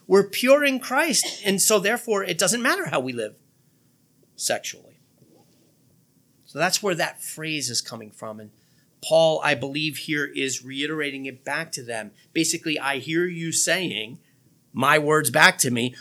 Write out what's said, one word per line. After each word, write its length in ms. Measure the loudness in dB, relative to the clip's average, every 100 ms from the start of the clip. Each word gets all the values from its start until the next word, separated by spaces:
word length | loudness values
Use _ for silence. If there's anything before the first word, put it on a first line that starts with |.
| 4
we're 220 | 4 4
pure 360 | 0 4 6
in 160 | 4 0
Christ, 600 | -2 0 2 2 0 -2
and 160 | -2 2
so 180 | 4 4
therefore 460 | 2 -2 0 -2
it 140 | -2 0
doesn't 240 | 0 2
matter 240 | 0 0 0
how 140 | -2
we 120 | -2
live 220 | -6 -8 -10 _ _ _ _ _ _ _ _ _ -8
sexually. 640 | -4 -4 -4 -14 -18 _ _ _ _ _ _ _ _ _ _ _ _ _ _ _
So 140 | _ -2
that's 240 | 0 0
where 120 | 0 0
that 260 | -2 -4
phrase 480 | -12 -8 -6 -4 -2
is 100 | -4
coming 300 | -6 -12 -14
from. 280 | -14 -12 -12
And 120 | -16 _ _ _ _ _
Paul, 380 | 2 4 6 4
I 120 | 0
believe, 420 | 0 -2 -4 -4 -6
here 300 | -4 -4 -2
is 360 | -4 -4 -4
reiterating 600 | -8 -6 -4 -4 -4 -6
it 220 | -10 -12 -6
back 260 | -6 -6
to 100 | -10
them. 280 | -8 -8 -8 _ _
Basically, 440 | -2 -2 -2 -4 -4
"I 200 | -2 -4
hear 260 | -2 -2
you 260 | -2 -4 -4
saying 680 | -2 0 0 -2 -6 -8 -14 _ _ _ _ _
my 240 | 0 4 4
words 320 | 4 2 2
back 260 | 6 6 6
to 120 | 0
me, 240 | 0 -2 -6